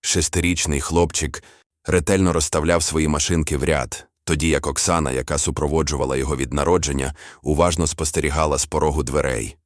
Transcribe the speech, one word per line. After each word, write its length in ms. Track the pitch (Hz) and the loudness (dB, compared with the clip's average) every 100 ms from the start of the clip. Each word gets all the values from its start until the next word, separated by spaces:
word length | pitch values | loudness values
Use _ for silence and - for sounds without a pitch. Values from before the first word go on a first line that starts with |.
Шестирічний 800 | - 90 80 92 85 85 - 73 | -2 0 0 0 0 0 0 -2
хлопчик 640 | - 82 85 - 76 - - - _ _ - | 0 2 2 0 -4 -6 -16 -20 _ _ 0
ретельно 480 | 87 78 98 92 | 0 2 4 4
розставляв 500 | 82 78 82 78 85 | 2 0 0 2 2
свої 240 | - 78 78 | 2 0 2
машинки 500 | 73 - 85 78 76 | 0 0 0 0 0
в 60 | |
ряд, 440 | 71 76 62 - - _ | 0 0 -2 -8 -14 _
тоді 260 | - 80 80 | -4 0 2
як 180 | 71 73 | 0 0
Оксана, 440 | 67 - 85 73 | -2 0 2 0
яка 260 | 64 65 73 | -2 -2 -2
супроводжувала 800 | - 69 73 80 76 73 69 65 | -2 -2 0 0 0 -2 -2 -2
його 180 | 67 71 | -2 -2
від 180 | 65 | -2
народження, 640 | 71 71 90 82 69 67 73 - - | 0 2 2 2 -2 -4 -8 -16 -10
уважно 460 | - 76 85 82 78 | -2 2 2 2 -2
спостерігала 720 | - 78 - 73 76 78 71 | 0 -2 0 -2 0 0 0
з 80 | - | -2
порогу 380 | 78 78 73 | 0 0 0
дверей. 540 | 62 71 69 60 55 - | -2 -2 -2 -2 -6 -12